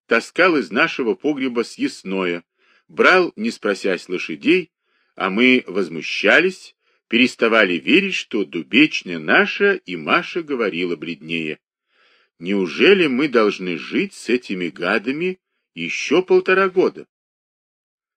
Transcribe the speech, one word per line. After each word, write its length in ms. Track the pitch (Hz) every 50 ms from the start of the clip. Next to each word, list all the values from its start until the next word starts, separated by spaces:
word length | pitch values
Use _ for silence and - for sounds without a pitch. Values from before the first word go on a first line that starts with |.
| _
таскал 500 | - 117 113 - - - - 175 185 160
из 140 | 143 107 82
нашего 440 | 98 131 160 160 - - 131 110 95
погреба 480 | - - 147 151 135 135 131 120 120
съестное, 800 | 110 - - - 131 135 - - - 98 95 95 92 87 87 85 - _ _ _ _ _ _ _ _ _
брал, 460 | 80 78 - 147 180 185 175 143 -
не 140 | - 107 117
спросясь, 580 | - - - 107 101 - - 101 90 82 - -
лошадей, 640 | 90 87 - - 82 71 - 135 175 185 165 - _ _ _ _ _ _ _ _ _
а 140 | - 90 95
мы 340 | 95 107 123 127 127 123 -
возмущались, 1080 | - 87 101 95 80 82 78 73 - - - - 98 120 147 175 190 185 - - - _ _ _ _ _ _ _
переставали 680 | - 110 117 127 123 - - 123 113 110 113 107 95 87
верить, 400 | 82 - 95 135 190 196 190 175
что 320 | - - - - 107 95
Дубечная 720 | 73 - 85 78 - 101 127 151 151 - - - 92 85 82
наша, 560 | 78 85 117 170 202 190 - - 202 202 196
и 200 | - - - 90
Маша 480 | 82 76 80 127 175 170 - - 185
говорила 540 | 165 147 143 120 113 95 82 82 90 85 85
бледнее: 600 | 76 80 85 85 69 73 78 85 82 80 78 73 - _ _ _ _ _ _ _ _ _ _ _ _ _ _ _ -
"Неужели 680 | 85 90 101 101 92 82 - 107 123 175 202 196 170 147
мы 200 | 123 120 156 147
должны 480 | 120 117 107 104 92 - 92 90 85
жить 380 | 76 - - 101 131 196 196 -
с 160 | - - -
этими 400 | 117 123 - - 101 90 90 82
гадами 680 | - - 87 90 104 113 98 123 135 151 175 185 185 - _ _ _ _ _ _ -
ещё 480 | 85 85 82 - - - - 135 175
полтора 480 | 185 - 185 185 185 185 185 185 196 190
года?" 360 | 180 190 156 107 - 80 - _ _ _ _ _ _ _ _ _ _ _ _ _ _ _ _ _ _ _ _ _ _